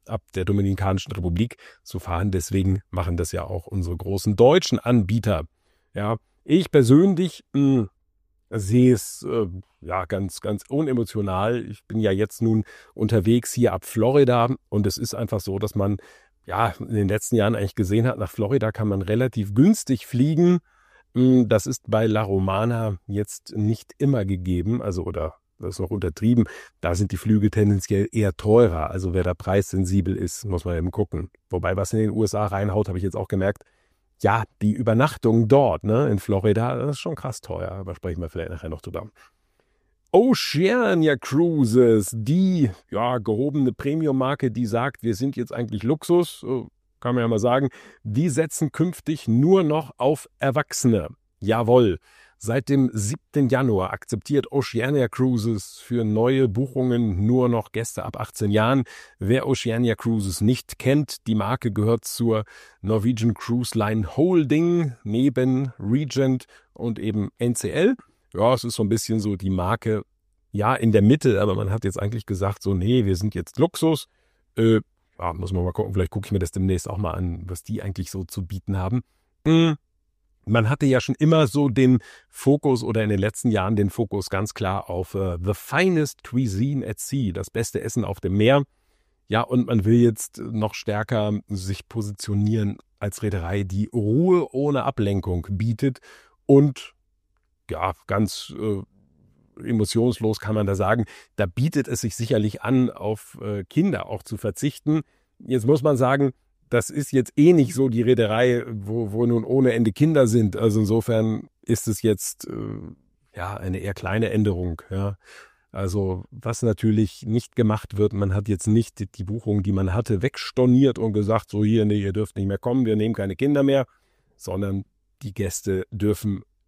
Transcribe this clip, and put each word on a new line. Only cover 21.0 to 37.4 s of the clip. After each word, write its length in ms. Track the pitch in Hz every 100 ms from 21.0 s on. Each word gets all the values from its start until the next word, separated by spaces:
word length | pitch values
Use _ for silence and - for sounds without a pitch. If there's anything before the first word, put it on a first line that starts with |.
| _
Mm, 340 | 120 127 127 107
das 180 | 107 -
ist 240 | - -
bei 160 | 110 113
La 160 | 107
Romana 760 | 104 98 95 95 113 117 110 92 -
jetzt 500 | 101 104 - - 107
nicht 360 | 104 113 - -
immer 260 | 143 127
gegeben, 580 | 98 92 92 90 92 120
also, 220 | 104 90
oder 300 | - 85 78 - _ -
das 180 | 95 92
ist 40 |
noch 100 | 92
untertrieben. 540 | 104 90 - 110 120 104 - - _
Da 140 | 85
sind 160 | 87 101
die 40 | 92
Flüge 340 | 110 107 101
tendenziell 580 | 107 104 101 - 98 104
eher 240 | 113 101 -
teurer. 540 | 107 113 113 82 76
Also 240 | 92 92
wer 80 | 90
da 120 | 90
preissensibel 800 | 87 - 98 - 95 90 98 87
ist, 300 | 92 87 -
muss 200 | 104 87
man 120 | 87 85
eben 140 | 87
gucken. 400 | - 101 78 87 _ -
Wobei, 280 | 90 90 92
was 160 | 98
in 80 | 110
den 100 | 107
U 120 | 110
S 120 | 107
A 120 | 104 104
reinhaut, 420 | 98 104 98 104
habe 100 | 90
ich 60 |
jetzt 120 | 92 -
auch 120 | 95
gemerkt. 360 | 98 95 - _ _ _ _ _ _
Ja, 220 | 101 110 104 -
die 100 | 104
Übernachtung 760 | 107 113 113 151 - 117 113 113
dort, 340 | 139 127 80
ne, 260 | 104 113 143
in 100 | 101
Florida, 580 | - 98 107 101 120 127
das 140 | 135
ist 80 | 139
schon 140 | 170
krass 260 | 156 135 -